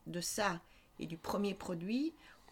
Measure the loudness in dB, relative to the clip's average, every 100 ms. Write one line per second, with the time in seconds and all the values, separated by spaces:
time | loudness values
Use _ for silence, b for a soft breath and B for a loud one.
0 | -6 -2 0 2 2 2 -6 -20 -18 -8
1 | -8 -6 -2 2 2 0 -2 -2 2 2
2 | 2 -2 b b b